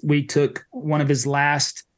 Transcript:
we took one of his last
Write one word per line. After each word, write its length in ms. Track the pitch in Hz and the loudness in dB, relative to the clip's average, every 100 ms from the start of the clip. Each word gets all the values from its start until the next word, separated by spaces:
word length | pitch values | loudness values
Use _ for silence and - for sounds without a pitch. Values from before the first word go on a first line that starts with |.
we 220 | 151 147 139 | 0 0 2
took 400 | - 143 - - | 0 0 -2 -16
one 280 | 254 151 151 | -10 -2 0
of 80 | 143 | 2
his 180 | 139 135 | 0 0
last 600 | 139 143 143 143 - - | 0 2 2 -2 -6 -18